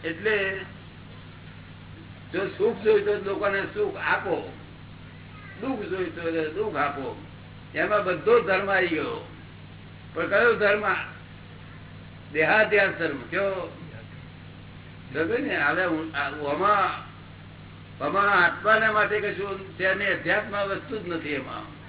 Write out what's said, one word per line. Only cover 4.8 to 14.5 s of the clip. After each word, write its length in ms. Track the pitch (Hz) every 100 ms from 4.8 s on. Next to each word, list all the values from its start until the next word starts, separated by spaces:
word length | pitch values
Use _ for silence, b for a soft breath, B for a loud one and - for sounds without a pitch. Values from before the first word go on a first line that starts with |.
| - - - - - - - -
દુઃખ 200 | 240 254
જોઈતો 420 | 185 190 175 165
હોય 100 | 165
તો 200 | 165 156
દુઃખ 240 | 170 214 151
આપો, 480 | 143 139 127 - - - - - -
એમાં 300 | 143 180 208
બધો 360 | 185 170 202 240
ધર્મ 300 | 190 190 196
આવી 160 | 190 180
ગયો. 420 | 160 147 156 - - - - - - - - -
પણ 140 | 160 170
કયો 260 | 202 233
ધર્મ? 300 | 208 202 208 208 160 - - - - - - - - - - - - -
દેહાધ્યાસ 580 | 147 156 214 214 208 190
ધર્મ. 280 | - 165 139 120
કયો? 480 | 175 196 190 170 - 165 - - - - - -